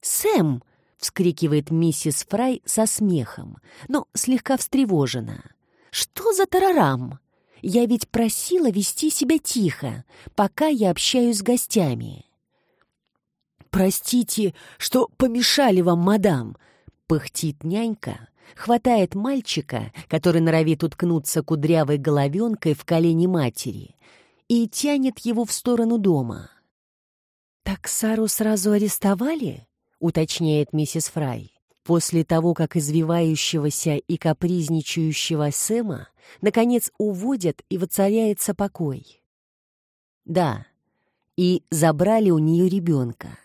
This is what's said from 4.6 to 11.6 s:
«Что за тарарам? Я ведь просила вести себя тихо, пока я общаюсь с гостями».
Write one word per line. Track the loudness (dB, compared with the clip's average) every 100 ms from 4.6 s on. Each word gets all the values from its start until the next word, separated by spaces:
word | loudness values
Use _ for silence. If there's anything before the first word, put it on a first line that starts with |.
| 0 0 2 2 0 -2 -8 -12 -18 _ _ _ _
«Что | -8 -8 -4 -2
за | 2 2
тарарам? | 4 4 4 4 2 -6 -12 _ _ _ _
Я | -2 2 2
ведь | 0 -2
просила | 0 0 -2 -2 0 2
вести | 0 -4 -2 -2
себя | 0 0 0
тихо, | 0 -2 -2 -2 -8 -10 -14 -20 -10 -2
пока | -2 0 0
я | 2 0
общаюсь | 0 0 2 2 0
с |
гостями». | 0 -2